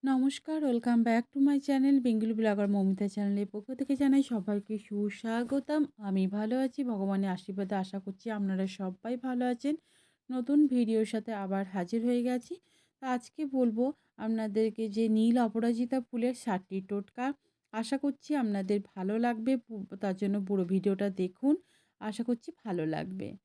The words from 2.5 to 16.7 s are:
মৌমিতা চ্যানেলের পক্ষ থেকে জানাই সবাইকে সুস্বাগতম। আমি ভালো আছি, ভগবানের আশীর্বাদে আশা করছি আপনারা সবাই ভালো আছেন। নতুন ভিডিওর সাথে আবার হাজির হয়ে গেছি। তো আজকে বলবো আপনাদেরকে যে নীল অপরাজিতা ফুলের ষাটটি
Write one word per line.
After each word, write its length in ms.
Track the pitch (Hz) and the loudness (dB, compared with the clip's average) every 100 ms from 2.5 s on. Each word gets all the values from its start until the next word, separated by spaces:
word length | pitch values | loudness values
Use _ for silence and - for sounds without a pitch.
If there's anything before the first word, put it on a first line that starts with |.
| 202 202 | 2 2
মৌমিতা 380 | 202 190 190 208 | 2 2 2 0
চ্যানেলের 400 | 208 202 202 202 | -2 -2 0 -2
পক্ষ 260 | 208 202 | -8 -10
থেকে 220 | 262 277 269 | -6 -2 2
জানাই 280 | 277 269 | 4 4
সবাইকে 540 | 269 233 190 208 202 214 | 4 0 0 -2 -2 -8
সুস্বাগতম। 1080 | - 202 208 202 226 226 240 277 - 302 294 _ | -6 -4 -4 -4 -4 -2 0 -2 0 0 0 _
আমি 300 | 208 190 190 | -2 0 2
ভালো 320 | 202 214 247 | 0 -2 0
আছি, 240 | 269 - | -2 -2
ভগবানের 460 | 254 214 196 196 196 | -4 0 0 0 0
আশীর্বাদে 460 | 185 - 190 190 202 | -2 -6 -6 -2 -2
আশা 240 | 190 196 | -2 -6
করছি 320 | 190 190 226 | -8 -10 -8
আপনারা 360 | 214 196 185 190 | -4 -2 0 -2
সবাই 500 | 190 190 185 226 247 | -4 -8 -6 -8 -6
ভালো 280 | 254 247 247 | -4 -2 -2
আছেন। 300 | 247 277 320 _ _ _ _ _ | -2 -2 -4 _ _ _ _ _
নতুন 360 | 254 247 294 294 | -6 2 4 4
ভিডিওর 380 | 254 226 226 220 | 4 2 2 0
সাথে 280 | 220 220 | -2 -6
আবার 320 | 214 196 196 190 | -6 -2 -2 -2
হাজির 400 | 190 175 226 233 | -4 -2 -2 0
হয়ে 180 | 247 | 0
গেছি। 320 | 240 247 240 359 _ _ _ _ | 0 -2 -6 -16 _ _ _ _
তো 80 | 262 | -4
আজকে 380 | 247 - - 302 | -4 -6 -8 -4
বলবো 480 | 262 247 220 254 294 _ - | 2 2 2 -2 -2 _ -8
আপনাদেরকে 720 | 220 226 220 202 220 220 226 | -4 -2 -2 0 0 0 -4
যে 200 | 202 226 | 0 2
নীল 280 | 220 226 240 | 4 4 4
অপরাজিতা 640 | 226 220 233 233 240 262 | 2 0 0 0 0 -2
ফুলের 320 | 240 240 240 | -4 -2 -2
ষাটটি 480 | 247 - 185 185 | -2 -4 -4 -4